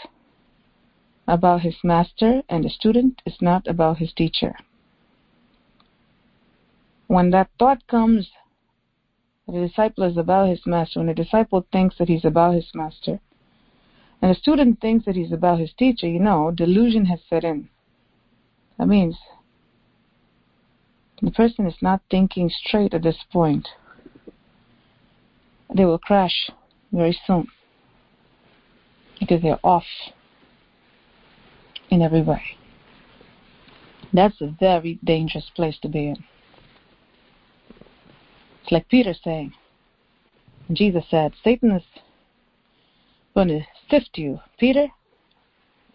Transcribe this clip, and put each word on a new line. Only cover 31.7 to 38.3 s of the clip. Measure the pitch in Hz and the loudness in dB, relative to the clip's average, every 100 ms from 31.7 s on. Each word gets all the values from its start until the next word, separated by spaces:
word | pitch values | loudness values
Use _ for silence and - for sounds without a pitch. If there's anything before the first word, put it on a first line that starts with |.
| - - | -20 -2
in | 180 | 0
every | 160 160 | 2 2
way. | 156 143 - - _ _ _ _ _ _ - _ _ _ _ - - - - | 0 -2 -6 -20 _ _ _ _ _ _ -20 _ _ _ _ -20 -20 -20 -4
That's | 180 208 - | 2 2 0
a | 147 156 | -10 -2
very | 190 175 165 165 | 0 0 -2 -8
dangerous | 170 160 160 160 - | -2 -2 -2 -8 -12
place | - 160 - | -6 -6 -6
to | - | -8
be | 156 147 | -6 -6
in. | - - _ _ _ _ _ _ _ _ _ _ _ _ _ _ - - _ _ _ _ | -8 -14 _ _ _ _ _ _ _ _ _ _ _ _ _ _ -20 -20 _ _ _ _